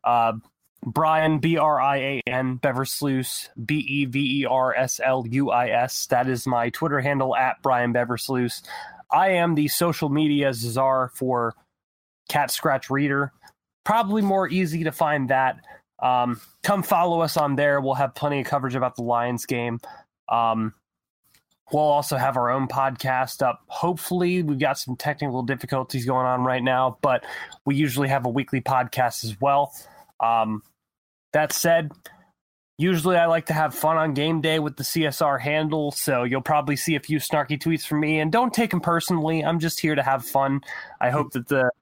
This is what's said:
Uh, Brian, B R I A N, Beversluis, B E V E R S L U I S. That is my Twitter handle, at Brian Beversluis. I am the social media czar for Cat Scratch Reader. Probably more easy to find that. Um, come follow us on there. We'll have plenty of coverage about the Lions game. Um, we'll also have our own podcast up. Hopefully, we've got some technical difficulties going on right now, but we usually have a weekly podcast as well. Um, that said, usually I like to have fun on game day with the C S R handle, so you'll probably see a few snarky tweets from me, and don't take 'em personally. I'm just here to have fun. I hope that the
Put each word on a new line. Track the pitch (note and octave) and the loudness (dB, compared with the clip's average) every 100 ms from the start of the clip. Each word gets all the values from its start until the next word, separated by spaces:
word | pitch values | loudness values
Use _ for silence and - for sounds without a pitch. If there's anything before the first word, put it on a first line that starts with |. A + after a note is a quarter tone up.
Uh, | - A#2+ A#2 A2+ _ _ _ _ - | 2 2 2 -2 _ _ _ _ -4
Brian, | C3 D#3 D#3 D#3 D#3 | 0 2 2 2 2
B | E3 E3 | 2 2
R | D3+ C#3+ | 2 2
I | C3+ C#3 | 2 0
A | C3+ C3+ - | -2 -4 -4
N, | B2+ C3 B2+ | -2 -2 -2
Beversluis, | C#3 B2+ C3+ - C#3+ C3 B2+ - - - | -2 -2 -4 -2 0 0 -2 -8 -10 -12
B | A2+ D3+ | -2 -2
E | B2+ C#3+ | -2 -2
V | C3+ C3 C#3 C#3 | -2 -2 0 0
E | C3 | 0
R | C3 B2+ | 0 2
S | B2 B2+ - | 0 -2 0
L | C3 C3 A2+ | 0 0 0
U | B2+ C#3 | 0 2
I | A#2+ B2 | 2 2
S. | A#2 B2+ - - | 0 0 -4 0
That | B2 B2+ | 0 2
is | B2 C3+ | -2 0
my | B2 A#2 | 0 0
Twitter | - D#3+ C#3+ | -2 -2 0
handle, | C3+ C#3 C3 | 0 0 0
at | B2+ C3 - | 2 0 0
Brian | C#3 B2 A#2+ | 0 2 2
Beversluis. | A#2+ A#2 A#2+ - B2+ A#2+ - - - - - - | 0 0 -4 -2 -2 -2 -4 -14 -14 -16 -20 0
I | D3+ F#3+ | 2 4
am | F3+ E3+ D3+ | 2 2 2
the | D3+ | 0
social | - E3+ D#3 D3+ | 0 0 0 0
media | C#3+ D3+ D3 C#3 | 0 2 2 0
czar | A#2+ A#2 A#2 C3+ C3 B2+ | -2 -4 0 2 2 -2
for | - B2+ A#2+ A#2 - _ _ _ _ _ _ - | -4 -2 0 -2 -6 _ _ _ _ _ _ -4
Cat | D3 C#3 | -2 0
Scratch | - D#3+ C3+ - | 0 0 0 0
Reader. | C#3 C#3+ C#3 C#3 _ - _ _ _ | 0 0 0 -2 _ -20 _ _ _
Probably | - A3 G3 G#3+ | 0 0 2 2
more | G3+ G3 F#3 | 2 2 2
easy | F#3 F3+ E3 | 0 0 -2
to | D#3 | -4
find | C#3+ D#3 D3 C3 | 0 0 2 2
that. | C3 C3 - - - _ - | 2 2 -2 -14 -20 _ -4
Um, | B2+ B2 B2 A#2 - _ | 0 2 0 -4 -12 _
come | - G3+ | 0 0
follow | - F3+ F3 E3+ | 2 2 2 2
us | E3 E3 | 0 0
on | D3 C3+ | 0 2
there. | D3 C#3+ | 2 2
We'll | C3+ | 0
have | C3 C#3 | 0 -2
plenty | - D3 C#3+ | 0 -2 -2
of | C3 | -2
coverage | C#3+ C3 C3 | -2 -2 -2
about | B2+ | -4
the | - | -4
Lions | A#2 A#2+ A#2+ A#2+ - | -2 0 0 -4 -4
game. | B2 A#2+ A#2 - - _ _ - | -4 -2 -6 -10 -20 _ _ -4
Um, | A#2 A#2 A2 A2 - _ _ _ _ _ _ _ _ - | 0 2 0 -4 -8 _ _ _ _ _ _ _ _ -4
we'll | D3+ | 0
also | D3+ C#3+ D3 C3+ | 4 2 0 -2
have | C3+ B2+ | 0 0
our | A#2+ | 0
own | C3 C3 | 0 -2
podcast | C3+ C3+ B2+ C3+ B2+ B2 - | 0 -2 -2 -2 -2 -2 0
up. | C3 A#2 _ | -2 -2 _
Hopefully, | - E3+ F3 - F3 F3+ F3+ | -4 -2 -2 -4 0 0 0
we've | D#3 C3+ | 0 0
got | C#3+ C#3+ | 0 -2
some | - | -6
technical | B2 D3+ C#3+ D3 B2+ | -6 -6 -4 -4 -4
difficulties | A#2+ C3 - C3+ C3 C3 A#2+ | -4 -6 -2 -4 -2 -4 0
going | B2+ B2+ | 0 2
on | B2+ | 2
right | B2+ B2+ | 0 2
now, | B2+ B2+ C3 - | 2 2 0 2
but | C#3+ B2 - - - - | 0 0 -2 -14 -14 -8
we | - | -2
usually | C#3+ D3+ B2 C#3 | 0 0 0 0
have | C3+ B2 | 0 0
a | |
weekly | B2 C3 C3+ | -4 -2 -4
podcast | - C3 B2 - B2 - | 0 0 0 0 -2 -2
as | A2+ G2 | -10 -2
well. | C#3 C#3 C#3+ - - - - _ | 2 2 0 -6 -20 -20 -20 _
Um, | A2+ A#2 A2 G#2+ _ _ _ _ _ _ _ | 0 2 0 -4 _ _ _ _ _ _ _
that | D3+ D3+ | 0 0
said, | - E3+ E3+ D3+ - - - _ _ _ _ _ - | 0 2 2 0 -10 -20 -20 _ _ _ _ _ -2
usually | E3+ F3 E3+ F3 | 0 2 4 4
I | E3+ | 4
like | E3 - | 2 0
to | |
have | D#3 D3+ | 0 0
fun | - D3+ D#3+ | 0 2 2
on | D#3+ | 2
game | C#3 D#3 E3 | 0 0 0
day | D#3 D#3+ | 2 0
with | D3+ C#3+ | -2 -6
the | |
C | C3+ E3 D#3 | -4 0 0
S | - | 2
R | D3+ C3+ | 0 0
handle, | C3+ D3+ D#3 D#3 D3 | 0 0 0 0 -2
so | - - B2+ | -2 0 0
you'll | B2 C3 | 2 -2
probably | B2+ D3+ C#3+ | 2 0 0
see | C#3 - D3 | -2 0 -2
a | |
few | - D3+ | 0 -4
snarky | - D3+ C#3+ D3 | 0 0 0 -2
tweets | D#3+ D#3 - | -2 -2 -2
from | D3+ | -2
me, | D3+ D#3 | 0 0
and | D#3 | 2
don't | A3 B3 | 2 2
take | A3+ A#3 | 0 0
'em | F3+ | 0
personally. | - E3 - F3 D#3 D#3+ | 0 0 0 0 0 0
I'm | D#3 E3+ | 0 0
just | E3 - | -2 -2
here | D#3+ | 0
to | D3 | 0
have | C3+ C3+ | 0 0
fun. | - C#3 C3+ C#3 - - - - | 0 0 0 0 -4 -14 -14 -2
I | B2 | 0
hope | C#3+ A2+ | 0 -2
that | B2+ A#2+ | -6 0
the | C#3 B2+ - | 2 2 0